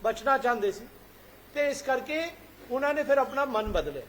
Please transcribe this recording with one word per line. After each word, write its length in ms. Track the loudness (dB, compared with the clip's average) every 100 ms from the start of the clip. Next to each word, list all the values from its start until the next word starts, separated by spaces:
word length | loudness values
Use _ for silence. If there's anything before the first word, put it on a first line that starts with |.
ਬਚਣਾ 340 | 0 0 2 2
ਚਾਹੁੰਦੇ 340 | 2 2 0
ਸੀ 160 | -2 -14 -20 -20 -20 -20 -20 -10
ਤੇ 160 | -2 -2
ਇਸ 120 | -2
ਕਰਕੇ 420 | -2 -2 0 -4 -4 -10 -20 -20 -6
ਉਹਨਾਂ 220 | 0 0
ਨੇ 100 | 0
ਫਿਰ 140 | 4 4
ਆਪਣਾ 280 | 4 0
ਮਨ 260 | 0 0 0
ਬਦਲਿਆ। 320 | 0 -2 -8